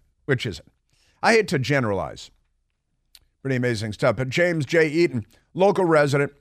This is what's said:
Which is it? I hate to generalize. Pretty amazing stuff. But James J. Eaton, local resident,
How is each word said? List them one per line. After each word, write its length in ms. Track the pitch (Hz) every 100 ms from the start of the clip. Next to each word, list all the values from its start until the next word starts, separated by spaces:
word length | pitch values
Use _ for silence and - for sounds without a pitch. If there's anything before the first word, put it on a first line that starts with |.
| _ _
Which 200 | - 127
is 140 | 117 82
it? 80 | - _ _ _ _ _
I 120 | 190
hate 140 | 226 -
to 100 | 160
generalize. 720 | 123 143 113 95 69 53 - _ _ _ _ _ _ _ _ - _ _
Pretty 140 | 135 127
amazing 360 | 123 110 110
stuff. 240 | 104 135 107
But 140 | 131
James 360 | 175 175 165 127
J. 220 | 165 156
Eaton, 360 | 160 170 127 - _ _
local 320 | 160 196 202
resident, 480 | 175 156 147 139 143 -